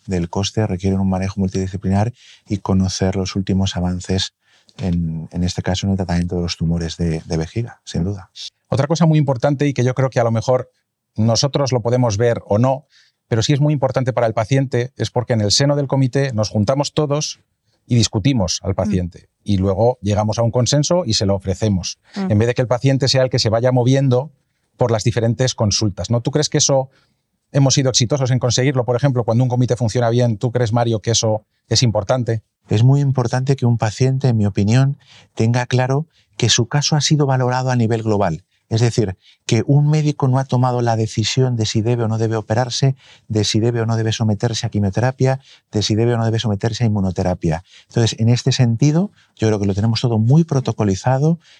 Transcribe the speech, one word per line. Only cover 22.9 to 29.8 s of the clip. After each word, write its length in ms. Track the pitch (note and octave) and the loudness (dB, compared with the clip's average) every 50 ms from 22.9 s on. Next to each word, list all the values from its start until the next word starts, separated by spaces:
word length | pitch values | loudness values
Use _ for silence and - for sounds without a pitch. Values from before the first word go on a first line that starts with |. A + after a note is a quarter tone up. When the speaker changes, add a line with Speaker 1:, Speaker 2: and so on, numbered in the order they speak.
| C3+ C3 C3 B2+ | 0 2 0 0
Speaker 2:
sea 140 | A2 C3 C3 | 2 2 2
el 80 | B2+ | 2
que 80 | - B2 | 0 0
se 100 | - A2 | 0 0
vaya 240 | G2+ A#2 A#2 B2+ B2 | 0 2 2 2 2
moviendo 580 | B2+ A#2+ A#2+ C3+ C3+ C#3 C3+ B2 B2 C#3 D#3 - _ _ _ _ _ _ _ _ - | 2 2 2 2 2 2 2 2 0 0 -4 -10 _ _ _ _ _ _ _ _ -2
por 120 | B2+ A#2 | 0 0
las 140 | A2+ A2 - | 0 0 0
diferentes 500 | B2 - A#2+ G#2+ A2+ A#2+ - C3 B2+ - | 0 0 0 0 0 0 0 -2 -2 -2
consultas, 560 | - A2+ G2+ F#2+ - A2+ G#2+ F2 - F2+ - | -2 -2 -2 0 0 -2 -2 -4 -4 -4 -2
¿no? 120 | A#2 A#2+ A#2+ | -2 -2 -2
¿Tú 80 | - | -2
crees 180 | C3+ D3+ D3+ - | -2 -2 -2 0
que 100 | - D3+ | 0 0
eso 300 | - - C#3 C#3 C3+ C3+ _ _ _ _ _ _ _ _ _ _ _ _ - | 0 2 2 0 -2 -4 _ _ _ _ _ _ _ _ _ _ _ _ 0
hemos 220 | C#3+ C#3 C3+ B2 | 2 2 4 4
sido 160 | - C#3 C3 | 2 0 0
exitosos 400 | A#2+ - B2+ G#2+ D3+ C#3 C3+ A#2+ | 0 0 0 0 0 0 0 0
en 80 | C3 A#2+ | 0 0
conseguirlo? 460 | - B2 A2+ - B2+ C3+ C#3 B2+ A#2+ | 0 0 0 2 0 2 2 0 0
Por 100 | A#2 B2 | 0 0
ejemplo, 260 | A#2+ - C#3+ B2+ B2 A2+ | 0 2 0 2 0 0
cuando 220 | A#2 A2+ A#2 C3 | 0 2 2 2
un 60 | B2 | 2
comité 260 | B2 B2 B2 A2 B2 | 2 0 0 0 0
funciona 320 | - | 0